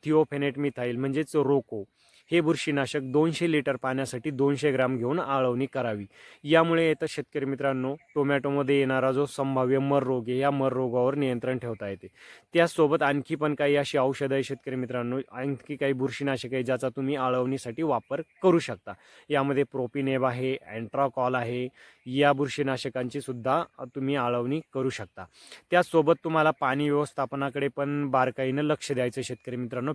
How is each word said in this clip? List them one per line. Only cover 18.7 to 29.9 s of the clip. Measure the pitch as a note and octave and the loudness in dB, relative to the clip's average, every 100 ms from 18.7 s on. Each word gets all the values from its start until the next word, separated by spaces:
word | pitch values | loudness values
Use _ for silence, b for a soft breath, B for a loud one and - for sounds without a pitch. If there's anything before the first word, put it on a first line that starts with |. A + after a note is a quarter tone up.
| G2+ - F#2 B B B | -8 -12 -16 B B B
यामध्ये | D3 C#3 C#3 C3+ C3 | 0 2 0 0 -2
Propineb | B2 C#3+ C3+ C3+ C3 | -6 -2 -2 0 0
आहे, | B2 C3 C3+ - A2 | 0 -4 -4 -8 -10
Antracol | A2+ C3+ C#3 C3+ B2+ B2+ | -6 -2 0 0 0 0
आहे, | A#2 B2 B2+ - B B B2+ | -2 -4 -6 -10 B B -4
या | C3 C#3+ | 4 4
बुरशीनाशकांची | C#3 C#3 - C3+ B2+ C3+ B2+ B2 C#3+ | 4 0 -2 -2 -2 -4 -4 -6 -6
सुद्धा | C3+ B2 C3 D3+ E3+ - | -8 -4 0 0 -2 -10
तुम्ही | B2+ C#3+ C3 C#3+ | -12 -6 -2 0
आळवणी | A#2+ A#2+ B2 D#3 - | 0 0 -2 -4 -6
करू | C3 C3 | -4 -4
शकता. | - G2 - F2+ B B B B | -4 -10 -16 -20 B B B B
त्याचसोबत | F3 F3+ E3 D3+ E3 | 2 4 4 4 2
तुम्हाला | E3 D#3+ D#3 | 0 2 2
पाणी | D#3 C3+ C3+ D3 | 2 0 0 0
व्यवस्थापनाकडे | C#3+ D3 - C3 C#3 C#3 C#3+ C#3 | 0 -2 -4 -4 -4 -4 -2 -4
पण | - C#3+ C#3+ C#3+ | -2 -4 -4 0
बारकाईनं | B2+ B2+ B2+ C3 C3+ | 2 2 0 -2 0
लक्ष | D3+ D3+ - | 0 -2 -2
द्यायचं | B2+ B2 C3 | -2 -2 -4
शेतकरी | A#2+ B2 - B2 | -8 -10 -10 -8
मित्रांनो, | A#2+ A#2+ C3+ | -6 -6 -6